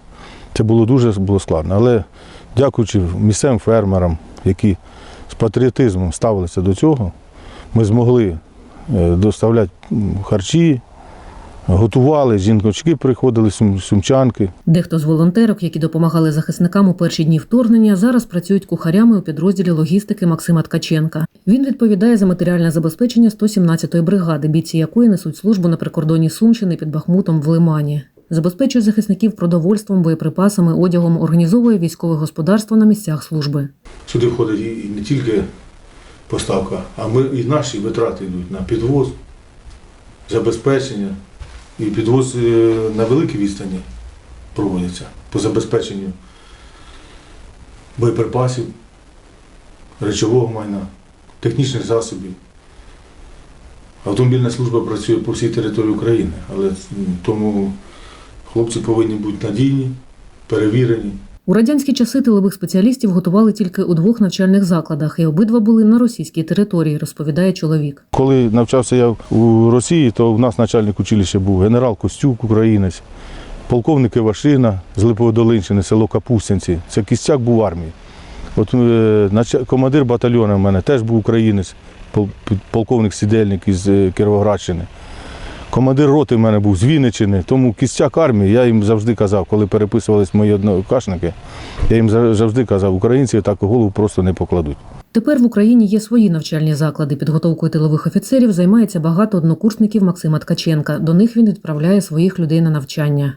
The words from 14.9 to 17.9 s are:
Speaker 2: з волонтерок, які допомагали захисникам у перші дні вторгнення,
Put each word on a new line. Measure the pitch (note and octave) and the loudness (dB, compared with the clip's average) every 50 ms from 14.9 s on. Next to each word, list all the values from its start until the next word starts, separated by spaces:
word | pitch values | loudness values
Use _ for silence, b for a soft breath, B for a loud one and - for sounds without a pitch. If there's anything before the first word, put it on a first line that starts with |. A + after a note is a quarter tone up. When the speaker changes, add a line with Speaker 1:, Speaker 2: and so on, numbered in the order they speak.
| E3 E3 | -4 -4
Speaker 2:
з | D3 | 0
волонтерок, | D3+ D#3+ D#3 E3 F3+ F3 A3+ A#3 G#3+ G3+ - F3 | 0 0 2 2 2 2 2 2 2 0 -2 -4
які | D#3+ - D#3+ | -6 -4 -4
допомагали | D#3+ D#3+ - D#3+ E3+ D#3+ D#3+ E3 D#3+ D#3 | -4 -2 -2 0 0 0 2 2 0 2
захисникам | D3 D#3 - - D#3+ - F3 F3 - G3+ G3+ F#3 | 0 -2 -4 -4 -2 -2 -2 0 2 2 2 2
у | F3 | 2
перші | - E3+ E3 - - D#3+ | 0 -2 -2 -2 0 0
дні | D#3 D#3+ D3+ | 2 0 0
вторгнення, | - - A3+ B3 B3 G#3+ A#3 A3+ A3 G#3+ | 0 0 0 2 4 4 4 4 4 4